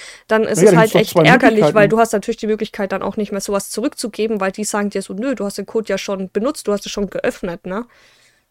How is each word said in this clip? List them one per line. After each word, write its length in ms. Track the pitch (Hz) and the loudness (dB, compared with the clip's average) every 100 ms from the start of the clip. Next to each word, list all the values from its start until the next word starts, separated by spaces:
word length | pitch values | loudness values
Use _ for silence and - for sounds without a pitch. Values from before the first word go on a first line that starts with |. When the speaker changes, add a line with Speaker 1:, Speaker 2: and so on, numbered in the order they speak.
| - - - | -20 -12 -2
Speaker 1:
dann 160 | 220 | 0
ist 140 | 220 - | 2 4
Speaker 2:
Naja, 120 | 202 | 6
Speaker 1:
es 20 | |
Speaker 2:
da 60 | 180 | 6
Speaker 1:
halt 140 | 220 | 6
Speaker 2:
gibt's 20 | |
doch 60 | 180 | 4
Speaker 1:
echt 100 | 220 | 2
Speaker 2:
zwei 160 | 175 160 | 4 6
Speaker 1:
ärgerlich, 280 | 254 254 220 | 6 4 4
Speaker 2:
Möglichkeiten. 200 | 208 214 | 4 6
Speaker 1:
weil 140 | 202 | 4
du 100 | 220 | 4
hast 140 | 220 | 2
natürlich 240 | 208 214 226 | 0 -2 -4
die 100 | 214 | -2
Möglichkeit, 440 | 214 - - 196 | -2 -4 -6 -4
dann 100 | 196 | -4
auch 160 | 196 220 | -4 -6
nicht 140 | 208 | -6
mehr 100 | 196 | -6
sowas 300 | - 202 - | -4 -4 -4
zurückzugeben, 680 | - 269 - 226 - 220 214 | -4 -4 -4 -8 -4 -4 -2
weil 120 | 190 | -4
die 140 | 196 208 | -4 -4
sagen 260 | 214 202 | -2 -2
dir 100 | 196 | -4
so, 140 | - 190 | -6 -6
„Nö, 180 | 262 | -4
du 120 | 240 202 | -4 -6
hast 120 | 202 | -8
den 80 | 196 | -6
Code 240 | 226 214 | -4 -2
ja 80 | 196 | -4
schon 320 | - 196 190 | -4 -6 -4
benutzt, 360 | 208 240 - - | -4 -4 -4 -4
du 60 | |
hast 120 | 202 208 | -4 -4
es 60 | |
schon 180 | - 196 | -6 -6
geöffnet“, 560 | - - - 190 175 180 | -4 -4 -4 -8 -10 -8
ne? 220 | 190 240 _ _ _ _ _ _ | -10 -10 _ _ _ _ _ _